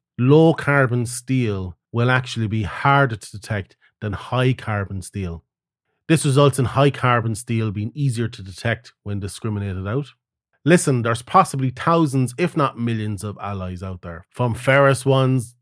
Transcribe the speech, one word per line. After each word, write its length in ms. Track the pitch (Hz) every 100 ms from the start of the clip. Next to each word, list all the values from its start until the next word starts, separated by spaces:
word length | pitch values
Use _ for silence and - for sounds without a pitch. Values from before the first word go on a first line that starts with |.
| _ -
low 360 | 127 151 160
carbon 520 | 156 - 143 131 123 120
steel 720 | - - 131 117 98 92 - _
will 180 | 117 120
actually 360 | 127 127 117 110
be 160 | 110
harder 520 | 98 - 143 139 135 104
to 160 | -
detect 460 | 101 - 104 92 _ _ _
than 120 | 107
high 380 | 92 - 123 127
carbon 500 | 127 - 104 95 98
steel. 440 | - 101 90 82 - _ _ _ _ _ -
This 160 | 160 147
results 340 | 131 143 131
in 60 | 120
high 260 | - 139
carbon 440 | 131 127 120 113 107
steel 360 | - 113 110
being 200 | 101 107
easier 340 | 151 139 117 113
to 160 | 117
detect 480 | 95 92 117 117 - _
when 180 | - 101
discriminated 640 | 95 - 113 104 101 92 95
out. 200 | 123 143 _ _ _ _ _ 143
Listen, 360 | 175 - 127
there's 200 | 113 120
possibly 500 | - 190 180 139 131
thousands, 640 | - - 170 156 135 123 -
if 180 | 175 160
not 240 | 139 -
millions, 420 | 117 113 107 101 104
of 120 | -
alloys 420 | 101 98 92 90
out 180 | 95 90
there. 240 | 90 85 -
From 240 | - 123
ferrous 520 | 110 - 135 139 131 139
ones, 520 | 135 131 131 - -